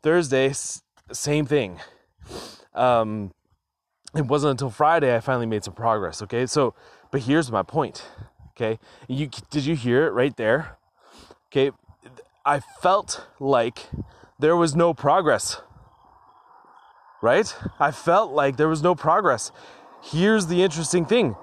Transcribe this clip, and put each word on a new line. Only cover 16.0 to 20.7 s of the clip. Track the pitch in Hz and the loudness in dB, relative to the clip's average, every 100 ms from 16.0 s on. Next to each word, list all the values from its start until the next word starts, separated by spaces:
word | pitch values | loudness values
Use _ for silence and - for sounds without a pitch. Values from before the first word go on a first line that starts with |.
| _ _ _ _ _ - _ - _ _ - - | _ _ _ _ _ -20 _ -20 _ _ -20 -2
right? | 110 165 220 - - - | 2 4 2 -6 -12 -2
I | 147 | -2
felt | 143 - 175 - | 0 2 2 2
like | 143 139 131 | 0 0 2
there | 156 | 0
was | 160 | 2
no | 165 | 0
progress. | 180 147 180 190 117 - - - - - - | 0 2 2 2 0 -4 -16 -20 -20 -20 -20
Here's | - 151 196 220 170 | -8 0 4 2 2
the | 175 | 2
interesting | 185 | 0